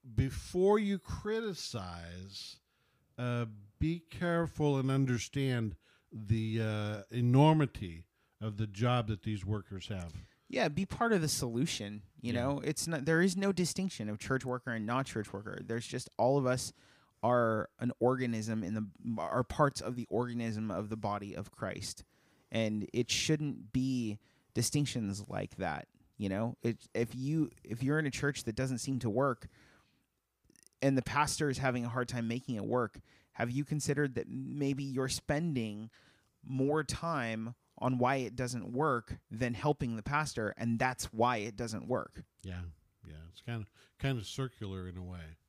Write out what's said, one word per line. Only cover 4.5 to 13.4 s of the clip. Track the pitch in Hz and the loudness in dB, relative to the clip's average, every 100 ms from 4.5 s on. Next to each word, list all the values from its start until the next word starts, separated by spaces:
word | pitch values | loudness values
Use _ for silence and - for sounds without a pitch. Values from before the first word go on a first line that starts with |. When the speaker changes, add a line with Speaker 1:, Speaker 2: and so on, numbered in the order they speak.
| - 147 135 | 2 2 4
Speaker 1:
and | 135 | 4
understand | 135 135 120 - 139 135 123 110 - _ _ _ | 4 4 2 0 0 2 2 0 -4 _ _ _
the, | 113 104 113 110 110 | -12 0 2 2 0
uh, | 110 107 104 107 98 | 0 0 -2 -4 -4
enormity | 120 120 131 151 156 139 - 95 82 - _ _ _ | 2 6 10 10 8 2 -2 -8 -10 -18 _ _ _
of | 110 101 | -6 -2
the | 110 | -4
job | 98 123 123 107 | 0 2 2 0
that | 104 | -4
these | 110 107 | -4 -4
workers | 92 107 - 95 - | -2 -4 -4 -12 -8
have. | 98 85 - - _ _ | -8 -6 -10 -14 _ _
Speaker 2:
Yeah, | 254 180 | 0 0
be | 147 196 | 0 -4
part | - 233 | 0 4
of | 208 | 4
the | 156 | 4
solution. | - 127 117 160 - 101 104 - - | 0 0 0 0 -2 -6 -8 -12 -8
You | 120 | -2
Speaker 1:
Yeah. | 120 | 0
Speaker 2:
know, | 127 143 | 0 0
it's | - 147 - | -2 -2 -2
not, | 160 147 | -2 4
there | 160 | 6
is | 190 | 6
no | 185 | 4